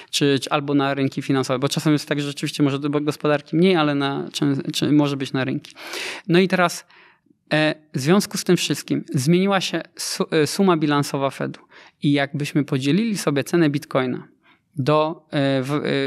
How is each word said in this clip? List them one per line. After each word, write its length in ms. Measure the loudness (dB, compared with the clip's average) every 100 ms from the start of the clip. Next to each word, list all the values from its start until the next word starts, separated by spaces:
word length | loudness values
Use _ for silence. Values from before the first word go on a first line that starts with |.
| -8
Czy, 280 | 0 2 2
czy 80 | 0
albo 240 | -2 0
na 200 | 0 0
rynki 280 | 0 -2 -2
finansowe, 380 | -2 0 0 -2
bo 100 | -2
czasem 240 | 0 2
jest 140 | 0 0
tak, 120 | -4
że 80 | -4
rzeczywiście 360 | -6 -6 0
może 160 | 0 0
do 100 | -2
gospodarki 640 | -2 -2 -2 0 0 0 2
mniej, 200 | 4 4
ale 200 | 2 0
na, 340 | -2 -4 -6
czy, 120 | -2 0 0 -4
czy 180 | -2 2
może 260 | 4 4 0
być 160 | -6
na 100 | -4
rynki. 320 | -4 -4 -8 -18 -14 -10 -10 -8 2
No 120 | 4
i 80 | 4
teraz, 380 | 2 0 -2 -16 -20 -20 _ _ _ -2
e, 220 | 0 0 -2 _
w 60 | -4
związku 380 | 2 2 2 -2
z 60 |
tym 140 | 2 2
wszystkim 460 | 2 -4 -4 -4 -2
zmieniła 480 | -2 2 4 4 0
się 200 | 0 -6 -8 -10
su-, 320 | -8 -6 0
e, 160 | 0 2
suma 300 | 2 4 4
bilansowa 520 | 2 0 0 -2 -4
Fedu. 300 | -4 -8 -10 _ -20 -20 _
I 80 | 0
jakbyśmy 520 | 2 0 -4 -4 -2
podzielili 540 | 0 -2 2 2 0 -2
sobie 260 | -2 -2
cenę 260 | 0 2 2
Bitcoina 580 | 0 -2 -2 -2 -4 -10 _ _ _ _ -4
do, 500 | 0 2 0 -4 _
e, 300 | -2 0 0
w, 80 | -2
e, 80 | -2 -2 -2